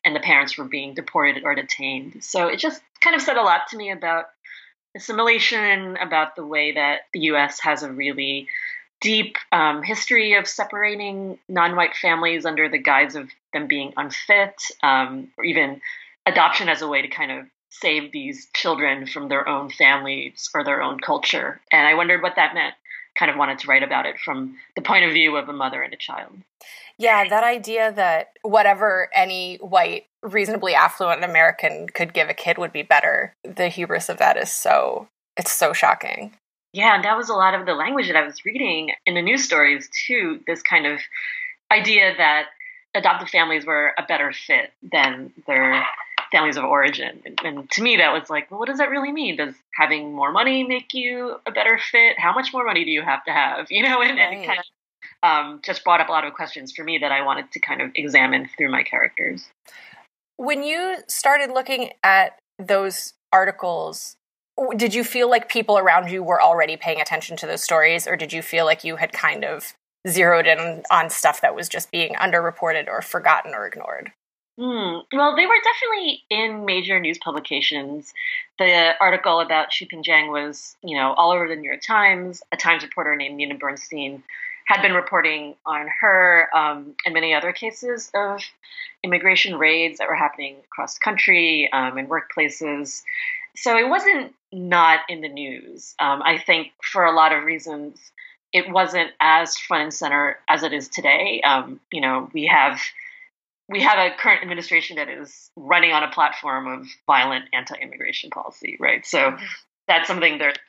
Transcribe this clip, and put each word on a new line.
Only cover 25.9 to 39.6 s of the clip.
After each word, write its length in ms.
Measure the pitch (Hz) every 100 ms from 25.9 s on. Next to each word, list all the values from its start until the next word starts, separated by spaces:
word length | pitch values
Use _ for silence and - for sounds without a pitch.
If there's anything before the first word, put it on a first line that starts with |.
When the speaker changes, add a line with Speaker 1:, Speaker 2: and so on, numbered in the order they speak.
Speaker 1:
a 20 | -
child. 360 | - - - 190 - _ - - - -
Speaker 2:
Yeah, 300 | 220 214 190
that 160 | 214
idea 480 | 233 240 208 226 220
that 400 | 202 180 160 - _
whatever 680 | 214 214 202 196 214 185 -
any 440 | 196 185 185 180 180
white, 480 | 190 185 170 175 - _
reasonably 500 | 208 202 196 220 185
affluent 480 | 147 170 - 180 165
American 640 | 180 160 165 160 156 156 175
could 260 | - 170
give 160 | 170 156
a 60 |
kid 240 | - 170 170
would 140 | 170
be 100 | 147
better, 500 | - 147 - - - _
the 240 | - 185 175
hubris 400 | 175 170 165 -
of 100 | -
that 180 | - -
is 140 | -
so, 560 | - - 69 64 - - _ _ -
it's 160 | 175
so 200 | - 160
shocking. 600 | - - - - - 214 _ _ _ _
Speaker 1:
Yeah, 200 | 190 220
and 80 | 196
that 140 | 202 220
was 140 | 233
a 40 |
lot 200 | 202 190
of 100 | 190
the 80 | 180
language 360 | 151 160 277 190
that 60 | 160
I 100 | 147
was 180 | -
reading 460 | 202 254 226 160 156 - -
in 80 |
the 80 | 175
news 200 | 180 269
stories, 460 | - 160